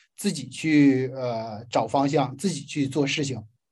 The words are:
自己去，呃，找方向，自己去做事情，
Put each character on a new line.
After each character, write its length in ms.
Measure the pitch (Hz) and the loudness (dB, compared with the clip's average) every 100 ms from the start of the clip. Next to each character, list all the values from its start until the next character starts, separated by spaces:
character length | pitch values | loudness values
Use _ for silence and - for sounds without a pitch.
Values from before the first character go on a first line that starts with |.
| _ - | _ -6
自 140 | 202 | -4
己 160 | 160 127 | -4 -8
去， 580 | - 160 151 139 131 131 131 | -6 2 6 6 6 0 -4
呃， 500 | 123 113 113 104 - | -4 -4 -6 -12 -4
找 220 | 143 113 | -2 0
方 200 | 143 143 | 0 2
向， 280 | 147 127 135 | 2 0 -2
自 120 | 196 | -4
己 120 | 143 | -4
去 260 | - 151 131 | -6 -4 -2
做 200 | 156 139 | 0 -2
事 160 | - | -2
情， 180 | 139 117 - _ _ | -4 -6 -12 _ _